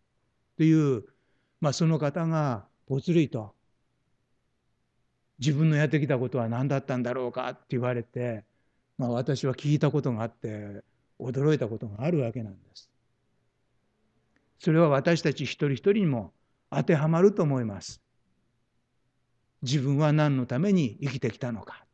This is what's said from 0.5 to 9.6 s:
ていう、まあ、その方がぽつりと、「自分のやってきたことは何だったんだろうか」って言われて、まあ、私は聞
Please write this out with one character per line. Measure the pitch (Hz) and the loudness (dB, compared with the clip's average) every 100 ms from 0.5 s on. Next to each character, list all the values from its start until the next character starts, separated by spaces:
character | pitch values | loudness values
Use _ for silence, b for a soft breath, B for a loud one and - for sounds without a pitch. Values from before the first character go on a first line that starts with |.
| - | 2
て | |
い | 160 160 143 117 | 4 4 4 0
う、 | - b b b b _ | -6 b b b b _
ま | 151 | -2
あ、 | |
そ | 131 165 | 2 2
の | 156 | 2
方 | 143 175 165 | 0 -2 0
が | 160 147 107 - _ - | 0 0 -2 -8 _ -6
ぽ | 135 | -4
つ | - | 2
り | 165 135 | 2 2
と、 | 117 101 - _ _ _ _ _ _ _ _ _ _ _ _ _ _ _ _ _ - | -2 -10 -16 _ _ _ _ _ _ _ _ _ _ _ _ _ _ _ _ _ -2
「自 | 147 | 0
分 | 143 160 | 2 2
の | 147 | 4
や | 151 | 2
っ | |
て | 151 | 2
き | 143 | 0
た | 131 | 0
こ | 123 | -2
と | 127 | -2
は | 113 | -2
何 | 117 139 | -2 0
だ | 139 | -2
っ | |
た | - 127 | -2 -4
ん | |
だ | 120 | -2
ろ | 131 123 | -4 -4
う | |
か」 | 127 127 | -6 -8
っ | |
て | - _ | -10 _
言 | 127 | -4
わ | 123 | -2
れ | 120 | -4
て、 | - 127 123 110 - _ _ _ _ - | -6 -6 -6 -8 -12 _ _ _ _ -6
ま | 120 | -4
あ、 | |
私 | 120 120 131 135 | -2 -2 -2 -4
は | |
聞 | 123 | -2